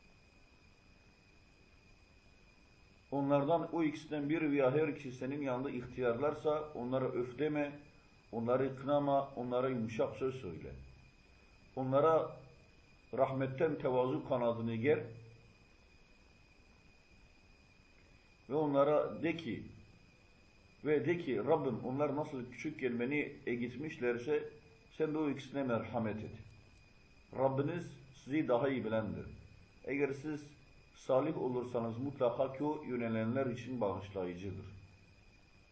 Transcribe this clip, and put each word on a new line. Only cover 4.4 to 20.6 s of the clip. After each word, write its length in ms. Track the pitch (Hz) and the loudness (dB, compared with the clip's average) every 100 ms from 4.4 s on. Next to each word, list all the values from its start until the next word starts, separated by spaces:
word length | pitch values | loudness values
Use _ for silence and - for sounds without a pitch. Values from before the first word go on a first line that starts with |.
| 151 | 2
veya 200 | 143 127 | 4 4
her 160 | 147 156 | 4 0
ikisi 300 | 139 135 127 | -2 -8 -8
senin 240 | 131 143 | -8 -4
yanında 280 | 139 127 139 | -2 -2 -4
ihtiyarlarsa 1000 | 127 127 123 123 117 147 147 151 151 - | -6 -8 -2 0 2 0 0 0 0 -2
onlara 300 | - 120 131 | -8 -2 0
öf 340 | 127 - 123 - | 0 -2 -4 -2
deme, 400 | 151 151 143 143 - - - - - | 0 0 -2 -6 -18 -20 -20 -20 -10
onları 440 | 117 117 131 135 - | -4 2 2 2 -2
kınama, 520 | 131 147 143 139 139 - | 0 2 4 2 0 -4
onlara 320 | 123 123 131 | -2 0 0
yumuşak 480 | 127 110 110 135 - | 0 -2 0 -2 0
söz 180 | 131 | -4
söyle. 380 | 131 92 78 69 65 - - - - - - - - - 127 | -4 -8 -10 -12 -14 -16 -20 -20 -20 -20 -20 -20 -20 -12 -6
Onlara 600 | 131 135 160 160 107 - - - - - - - - 113 | 2 4 6 6 2 -6 -18 -20 -20 -20 -20 -20 -6 0
rahmetten 600 | 139 165 131 131 165 139 | 2 2 -2 0 0 0
tevazu 500 | 139 127 127 151 - | 0 2 2 0 -2
kanadını 460 | 127 120 113 113 | 0 0 0 -2
ger 260 | 113 127 160 - - - - - - - - - - - - - - - - - - - - - - - - - - - - - - - - - - - | 0 2 2 0 -14 -20 -20 -20 -20 -20 -20 -20 -20 -20 -20 -20 -20 -20 -20 -20 -20 -20 -20 -20 -20 -20 -20 -20 -20 -20 -20 -20 -20 -20 -20 -20 -20 -8
ve 40 | |
onlara 680 | 143 151 139 143 147 - 107 | -4 0 2 4 2 0 -4
de 140 | 151 165 | -4 -4
ki, 260 | 120 92 - - - - - - - - - - | -6 -8 -10 -18 -20 -20 -20 -20 -20 -20 -20 -20